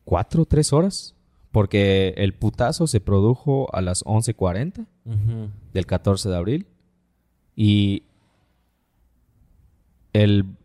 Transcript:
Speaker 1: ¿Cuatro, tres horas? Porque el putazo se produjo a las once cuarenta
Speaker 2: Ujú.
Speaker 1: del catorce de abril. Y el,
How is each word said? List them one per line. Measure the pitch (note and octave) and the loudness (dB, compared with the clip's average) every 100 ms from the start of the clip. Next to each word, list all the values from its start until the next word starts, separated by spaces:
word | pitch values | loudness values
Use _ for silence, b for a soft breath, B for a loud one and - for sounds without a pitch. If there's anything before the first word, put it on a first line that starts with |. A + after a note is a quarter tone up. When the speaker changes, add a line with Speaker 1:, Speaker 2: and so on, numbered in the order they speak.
| - | -4
Speaker 1:
¿Cuatro, | F2+ G#2 D#3+ D#3+ | -2 0 0 2
tres | D3 D3+ | 2 2
horas? | C#3+ F#3+ - - - _ _ _ | 2 0 -2 -12 -20 _ _ _
Porque | A2+ G2+ G#2 G2 G2 F#2+ - | 0 2 2 2 2 0 0
el | G2 | -2
putazo | - G#2+ - B2 D#3 D#3+ | -2 -4 -2 -2 -2 -2
se | G#2+ | -2
produjo | - G2 G#2+ B2+ D3 C3+ C3 - | 0 2 2 0 -2 -2 -4 -4
a | |
las | F2+ F2+ - | -4 -4 -2
once | A2 A2+ | -2 -2
cuarenta | - F#2 F2+ D#3 A3 A3+ _ A2+ | -2 -2 -2 -6 -10 -16 _ -8
Speaker 2:
Ujú. | G#2+ A2 A2+ G#2+ G2+ - | -4 -2 -4 -8 -14 -10
Speaker 1:
del | F#2+ F2 | -6 -4
catorce | F#2 - F#2+ G2+ | -2 0 0 -2
de | F2+ | -4
abril. | F2+ D3+ - _ _ _ _ _ _ _ _ - | -2 -4 -6 _ _ _ _ _ _ _ _ 0
Y | G#2 G#2 G2+ G2 - _ _ _ _ _ _ _ _ _ _ _ _ _ _ _ _ _ _ _ _ | 2 4 2 -2 -8 _ _ _ _ _ _ _ _ _ _ _ _ _ _ _ _ _ _ _ _
el, | G#2+ G#2 G2+ F#2+ F#2+ | 2 4 4 0 -6